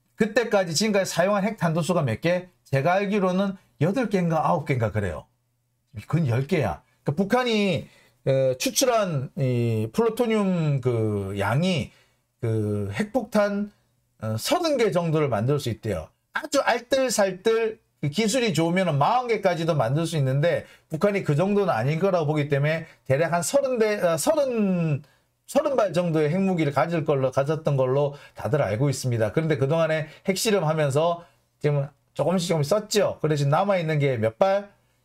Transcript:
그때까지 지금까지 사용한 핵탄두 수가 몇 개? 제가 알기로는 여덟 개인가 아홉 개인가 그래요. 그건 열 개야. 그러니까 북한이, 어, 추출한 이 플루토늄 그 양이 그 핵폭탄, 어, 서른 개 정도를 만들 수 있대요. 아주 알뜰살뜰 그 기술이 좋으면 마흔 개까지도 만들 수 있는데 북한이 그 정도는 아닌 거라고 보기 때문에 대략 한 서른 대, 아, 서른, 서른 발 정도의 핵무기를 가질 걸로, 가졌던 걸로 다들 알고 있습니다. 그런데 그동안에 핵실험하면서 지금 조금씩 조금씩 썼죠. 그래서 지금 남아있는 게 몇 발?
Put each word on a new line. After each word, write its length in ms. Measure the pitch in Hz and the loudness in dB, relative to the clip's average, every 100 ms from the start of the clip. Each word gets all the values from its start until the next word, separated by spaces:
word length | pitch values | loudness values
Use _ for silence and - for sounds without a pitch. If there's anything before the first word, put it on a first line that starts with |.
| _ - | _ -2
그때까지 580 | 220 247 226 202 175 | 0 2 2 0 0
지금까지 340 | 147 220 202 180 | 0 2 2 0
사용한 360 | 170 185 208 | 0 2 2
핵탄두 380 | 208 214 170 160 | 0 -2 -2 0
수가 200 | 156 170 | 0 0
몇 180 | 135 107 | 0 0
개? 280 | 165 180 180 _ | 0 0 -4 _
제가 300 | - 135 156 | -2 0 2
알기로는 640 | 190 202 208 185 185 196 190 _ - | 2 0 0 0 0 -2 -4 _ -2
여덟 280 | 196 240 226 | 0 0 0
개인가 380 | 190 170 160 143 | 0 0 0 2
아홉 200 | 175 147 | 0 0
개인가 240 | 127 110 | -2 0
그래요. 360 | 107 98 71 - _ _ _ _ _ _ 107 | -2 -4 -6 -14 _ _ _ _ _ _ -18
그건 240 | - 170 139 | -4 0 2
열 180 | 117 139 | 0 0
개야. 360 | 175 104 73 _ _ | 0 -2 -4 _ _
그러니까 200 | - 143 | -6 -2
북한이, 640 | 202 240 247 214 196 131 - - _ _ 139 | 0 0 0 0 0 -2 -6 -20 _ _ -2
어, 280 | 135 131 127 | 0 0 0
추출한 720 | 262 - 254 226 190 143 127 - | -2 0 2 2 0 -2 -6 -4
이 500 | 131 120 117 110 110 | -2 0 0 0 -2
플루토늄 880 | - 226 220 233 220 196 175 156 139 | 0 0 0 0 2 0 0 0 0
그 540 | 127 117 110 104 98 101 | 0 0 0 -2 -4 -2
양이 520 | 101 131 185 160 - _ _ _ _ _ | 0 0 0 -2 -4 _ _ _ _ _
그 500 | 113 110 104 104 101 | -2 -2 0 -2 -4
핵폭탄, 800 | 101 208 254 214 214 202 202 208 _ _ _ _ _ | -4 -4 -4 -2 0 0 0 -6 _ _ _ _ _
어, 140 | 110 110 | -6 -6
서른 380 | - 349 330 269 | 0 0 2 2
개 140 | 214 | 2
정도를 400 | 170 170 156 143 | 2 0 0 0
만들 280 | 104 120 143 | 0 0 0
수 120 | 123 | -2
있대요. 400 | 104 110 87 76 _ _ | -6 -4 -6 -8 _ _
아주 260 | 220 311 277 | -10 -2 -2
알뜰살뜰 1200 | - 240 233 269 262 214 196 185 226 226 226 220 _ _ | 0 -2 0 0 0 2 0 0 0 0 -2 -6 _ _
그 60 | 147 | -6
기술이 420 | 202 220 262 233 | -2 0 0 0
좋으면 460 | 156 165 185 175 143 | 0 0 0 0 2
마흔 300 | 160 247 247 | 2 2 0
개까지도 460 | 214 185 165 165 | 0 0 0 -2
만들 320 | 147 113 147 165 | 0 0 0 -2
수 120 | 160 | -2
있는데 480 | 131 139 170 127 - - _ | 0 2 2 0 -4 -20 _
북한이 340 | 151 202 196 | 0 0 0
그 100 | - | 0
정도는 380 | 147 190 202 185 | 0 2 2 0
아닌 260 | 113 127 160 | 0 0 0
거라고 280 | 196 180 147 | 0 0 0
보기 240 | 151 143 | -2 0
때문에 360 | 139 151 160 160 - - | 0 0 -2 -6 -20 -2
대략 260 | 139 160 | 0 2
한 100 | 170 | 0
서른 360 | 160 285 269 240 | 0 0 0 0
대, 200 | 214 208 | 0 2
아, 180 | 170 165 | 0 0
서른, 840 | 285 311 269 233 196 180 165 143 - _ _ _ - | 0 0 0 0 0 0 0 -2 -6 _ _ _ -2
서른 280 | 277 311 | 0 2
발 200 | 254 196 | 2 0
정도의 360 | 160 175 156 147 | 0 0 0 0
핵무기를 420 | 185 190 175 143 | 0 0 0 0
가질 340 | 139 165 170 147 | 0 0 0 0
걸로, 240 | 139 131 | 0 0
가졌던 460 | 135 139 156 156 139 | 0 -2 -2 0 0
걸로 360 | 127 135 143 143 - | 2 2 0 -4 -20
다들 260 | - 107 139 | -10 -4 0
알고 300 | 110 107 143 | 0 0 0
있습니다. 420 | - 131 117 107 | 0 -2 0 0
그런데 240 | 160 160 139 | 0 -2 0
그동안에 520 | 135 165 160 156 151 - - | 0 0 0 -2 -4 -8 -4
핵실험하면서 1000 | 190 220 202 156 160 143 143 170 170 - _ _ _ | -2 0 2 2 0 0 2 0 -2 -8 _ _ _
지금 280 | 147 147 143 _ _ | -2 -2 -4 _ _
조금씩 340 | - 151 185 175 | -4 0 0 0
조금씩 220 | 160 139 | 0 2
썼죠. 480 | 208 208 208 156 - | 0 2 0 0 0
그래서 180 | 151 151 | -2 0
지금 120 | 143 | 2
남아있는 480 | 156 202 185 160 151 | 2 2 0 0 0
게 200 | 139 120 | 0 2
몇 200 | 110 - | -2 2
발? 320 | 190 196 202 _ _ _ | 2 2 -4 _ _ _